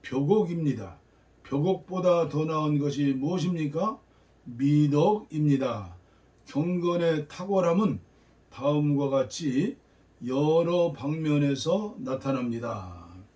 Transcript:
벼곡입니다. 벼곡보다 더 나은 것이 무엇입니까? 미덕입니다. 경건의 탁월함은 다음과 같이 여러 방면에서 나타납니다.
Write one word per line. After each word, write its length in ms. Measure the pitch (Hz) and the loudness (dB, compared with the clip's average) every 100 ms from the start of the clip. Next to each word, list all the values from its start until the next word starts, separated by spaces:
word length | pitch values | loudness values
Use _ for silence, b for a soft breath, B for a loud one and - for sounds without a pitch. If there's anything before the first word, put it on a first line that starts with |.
벼곡입니다. 960 | - 127 143 214 175 170 151 113 95 - _ b b _ | -4 -2 2 2 2 0 -2 -2 -8 -16 _ b b _
벼곡보다 840 | - 139 165 185 - 185 180 170 156 | -6 0 0 0 -4 0 2 4 2
더 160 | 147 | -2
나은 340 | 156 156 151 147 | -2 0 0 0
것이 360 | 143 139 143 | 0 0 0
무엇입니까? 840 | 131 143 185 180 170 151 151 214 277 b b b b | 0 -2 0 -2 -2 -2 -2 -2 -4 b b b b
미덕입니다. 1500 | - 117 139 147 147 143 185 214 - 156 151 135 131 110 92 - b b b b | -16 -2 2 4 4 4 4 2 -2 0 2 2 0 -4 -10 -16 b b b b
경건의 840 | - 139 170 180 175 175 165 156 147 | -8 -4 -2 0 0 2 2 0 -4
탁월함은 720 | - 190 196 170 170 214 107 - b b b _ | -12 0 2 4 2 2 -2 -10 b b b _
다음과 580 | - 139 147 147 143 139 | -4 0 2 2 2 2
같이 680 | 135 127 - 156 127 202 - b b b _ 123 | 0 0 -4 -2 0 -2 -4 b b b _ -4
여러 680 | 131 151 160 170 180 170 | 0 4 4 2 2 0
방면에서 1040 | 147 139 160 156 147 143 135 156 190 208 - | -2 -6 -2 0 2 2 0 0 -2 -2 -10
나타납니다. 1080 | 131 131 135 131 120 117 117 107 92 87 87 92 98 | -8 -6 -4 -2 -2 -4 -6 -8 -10 -16 -18 -20 -20